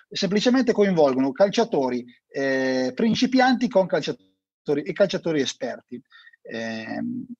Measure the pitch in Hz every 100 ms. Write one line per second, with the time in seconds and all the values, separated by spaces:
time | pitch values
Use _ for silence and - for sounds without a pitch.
0 | _ - 190 208 254 254 240 208 202 170
1 | 143 127 135 127 151 - 226 160 131 123
2 | 120 - _ 139 135 135 131 131 127 127
3 | 226 - - 254 254 247 240 190 185 165
4 | 151 131 _ _ _ _ - 147 165 165
5 | 196 180 175 156 123 - 127 113 - 123
6 | _ - - _ - 113 113 110 110 -
7 | 120 123 - -